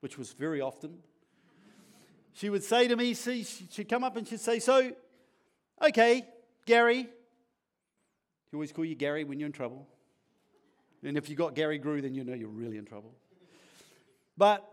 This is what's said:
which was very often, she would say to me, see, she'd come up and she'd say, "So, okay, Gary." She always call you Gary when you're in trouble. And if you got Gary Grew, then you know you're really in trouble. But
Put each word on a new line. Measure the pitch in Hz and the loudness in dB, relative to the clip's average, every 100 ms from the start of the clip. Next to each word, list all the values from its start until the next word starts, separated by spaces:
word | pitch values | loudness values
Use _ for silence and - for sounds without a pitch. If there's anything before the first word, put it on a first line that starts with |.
which | 135 143 | -14 -12
was | 117 | -14
very | - 156 147 | -8 -4 -4
often, | 131 - 156 175 _ _ _ _ _ _ - _ _ _ _ _ _ | -4 -8 -14 -16 _ _ _ _ _ _ -20 _ _ _ _ _ _
she | - 202 | -8 -4
would | 202 | -2
say | 196 233 247 | 2 4 4
to | 240 | 4
me, | 240 | 0
see, | 233 240 247 | -2 -4 -4
she'd | 208 - 180 - 208 | -6 -14 -14 -12 -4
come | 240 | -2
up | 254 233 | -2 -6
and | 208 | -8
she'd | 226 | -6
say, | 233 233 | -2 0
"So, | 233 262 254 - _ _ _ _ _ _ _ _ | 4 4 4 -6 _ _ _ _ _ _ _ _
okay, | - 226 233 247 240 - _ _ - | 2 6 6 4 0 -18 _ _ 4
Gary." | 233 233 247 240 - _ _ _ _ _ _ _ _ _ _ _ _ _ | 6 6 4 -2 -14 _ _ _ _ _ _ _ _ _ _ _ _ _
She | 147 | -10
always | 151 | -8
call | 165 160 | -6 -6
you | 139 | -2
Gary | 143 151 | -2 -2
when | 143 139 | -6 -6
you're | 147 | -8
in | |
trouble. | 143 123 131 139 _ _ _ _ _ _ _ _ _ _ _ 143 | -6 -8 -10 -18 _ _ _ _ _ _ _ _ _ _ _ -4
And | 147 | -4
if | 151 | -4
you | 147 | -2
got | 165 139 | -2 0
Gary | 156 151 | -2 -2
Grew, | 143 147 | -4 -4
then | 135 131 | -4 -6
you | |
know | 123 | -8
you're | 127 110 | -8 -10
really | 110 117 107 | -10 -10 -10
in | 104 | -14
trouble. | 104 110 127 _ _ _ _ _ - _ _ _ _ _ - | -18 -20 -20 _ _ _ _ _ -20 _ _ _ _ _ 4
But | 202 202 - | 4 4 -2